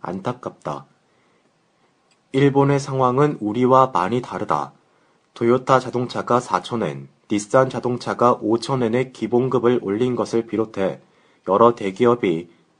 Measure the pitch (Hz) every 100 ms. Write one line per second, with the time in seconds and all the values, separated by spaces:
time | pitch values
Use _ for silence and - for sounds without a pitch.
0 | - 92 95 - - - - 73 - _
1 | _ _ _ _ _ _ _ _ _ _
2 | _ _ _ 135 139 139 139 143 139 135
3 | 127 123 151 147 104 110 123 131 127 90
4 | 90 120 - 90 104 78 69 - _ _
5 | _ _ _ - 117 123 127 131 127 123
6 | 123 110 95 120 - 92 - 120 92 69
7 | 69 _ _ 104 104 131 131 127 123 123
8 | 120 98 120 123 107 117 - 135 117 117
9 | 131 - 110 120 131 127 117 123 95 101
10 | 127 120 104 117 113 104 110 - 95 67
11 | _ _ _ _ - 98 117 117 101 92
12 | 120 120 101 82 85 _ _ _